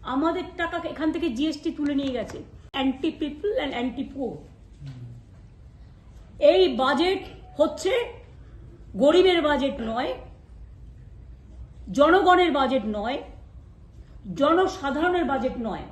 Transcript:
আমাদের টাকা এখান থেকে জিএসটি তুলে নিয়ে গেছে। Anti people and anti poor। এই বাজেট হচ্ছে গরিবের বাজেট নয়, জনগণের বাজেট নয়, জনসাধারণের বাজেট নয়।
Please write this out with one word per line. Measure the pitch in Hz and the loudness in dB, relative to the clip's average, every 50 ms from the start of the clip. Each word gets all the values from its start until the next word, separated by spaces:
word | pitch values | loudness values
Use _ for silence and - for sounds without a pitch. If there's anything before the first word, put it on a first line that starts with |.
| - - 254 | -6 -4 -2
আমাদের | 277 311 330 339 359 - - - - | 0 0 0 -2 -2 -8 -8 -6 -6
টাকা | 339 330 349 339 330 311 | -6 -6 -6 -6 -8 -8
এখান | 277 262 311 311 285 | -6 -4 -4 -2 -2
থেকে | 339 320 320 226 | -2 -4 -4 -2
জিএসটি | 226 294 320 294 - - 330 - - | -2 -2 -2 -4 -4 -6 -6 -6 -4
তুলে | 294 285 285 277 | -4 -2 -2 -2
নিয়ে | 277 269 247 233 | -2 -2 -4 -6
গেছে। | 202 - - - - - - - - - - 269 | -8 -8 -12 -16 -16 -18 -20 -20 -20 -10 -4 -2
Anti | 269 269 254 269 - 320 311 - | 0 0 -2 0 -4 -4 -2 -2
people | 311 285 294 - - 415 440 508 294 | -6 -6 -6 -6 -4 -2 -2 -2 -2
and | 269 - 240 | -4 -4 -4
anti | 247 254 - 277 247 - | -4 -4 -4 -6 -10 -8
poor। | - 269 269 214 165 147 - - - - - - - - 143 139 127 123 120 120 120 120 - - - - - - - - - - - - - - - - - - - - - - - - 311 285 | -8 -8 -8 -8 -8 -10 -16 -20 -20 -20 -20 -20 -20 -16 -16 -16 -14 -14 -16 -16 -18 -20 -20 -20 -20 -20 -20 -20 -20 -20 -20 -20 -20 -20 -20 -20 -20 -20 -20 -20 -20 -20 -20 -20 -4 6 6 6
এই | 349 381 370 311 247 220 | 8 8 4 4 4 2
বাজেট | 262 269 285 254 339 370 392 381 - - - - - - - - | 2 2 2 2 2 2 0 -2 -6 -12 -16 -18 -20 -16 0 0
হচ্ছে | 302 - - - - 381 508 480 466 - - - - - - - - - - - - - - - - - - 190 | 0 0 0 -4 -2 0 0 0 -2 -4 -10 -16 -20 -20 -20 -20 -20 -20 -20 -20 -20 -20 -20 -20 -20 -14 -2 4
গরিবের | 254 294 330 359 370 370 349 339 294 302 | 4 6 6 6 6 6 4 4 2 2
বাজেট | 294 262 269 269 - - 226 220 | 0 2 0 -2 -4 -4 -6 -6
নয়, | 220 240 277 508 508 - - - - - - - - - - - - - - - - - - - - - - - - - - - - - - - - - - 233 180 254 | -4 -4 -4 -4 -6 -8 -12 -18 -20 -20 -20 -20 -20 -20 -20 -20 -20 -20 -20 -20 -20 -20 -20 -20 -20 -20 -20 -20 -20 -20 -20 -20 -18 -18 -18 -18 -18 -18 -14 -6 4 4
জনগণের | 285 320 349 392 381 370 359 359 359 330 277 285 | 6 6 6 6 8 6 6 6 6 4 4 2
বাজেট | 269 233 262 254 202 214 208 208 | 2 2 2 0 0 -2 -4 -4
নয়, | 202 233 277 - - - - - - - - - - - - - - - - - - - - - - 196 175 - | -4 -4 -4 -6 -8 -12 -18 -20 -20 -20 -20 -20 -20 -20 -20 -20 -20 -20 -20 -20 -20 -20 -20 -18 -14 -12 -2 2
জনসাধারণের | 269 294 330 359 381 - - - 277 277 254 294 330 359 359 349 330 254 | 2 4 4 4 2 2 -2 -4 -6 -4 -2 0 0 2 2 0 0 0
বাজেট | 269 247 226 254 - 254 226 | -2 -2 -2 -4 -4 -4 -6
নয়। | 214 175 143 - - | -6 -6 -8 -10 -14